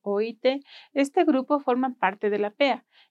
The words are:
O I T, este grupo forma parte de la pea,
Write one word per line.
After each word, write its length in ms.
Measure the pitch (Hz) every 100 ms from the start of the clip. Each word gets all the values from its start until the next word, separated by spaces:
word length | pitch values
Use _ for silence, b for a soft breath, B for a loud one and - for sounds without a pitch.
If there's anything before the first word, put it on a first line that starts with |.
O 180 | - 202
I 140 | 220 226
T, 260 | 254 277 B B B
este 300 | 285 277 370
grupo 360 | 320 262 262 294
forma 360 | 285 247 262 254
parte 340 | 185 196 214
de 80 | 202
la 140 | 208
pea, 340 | - 285 226 _ b b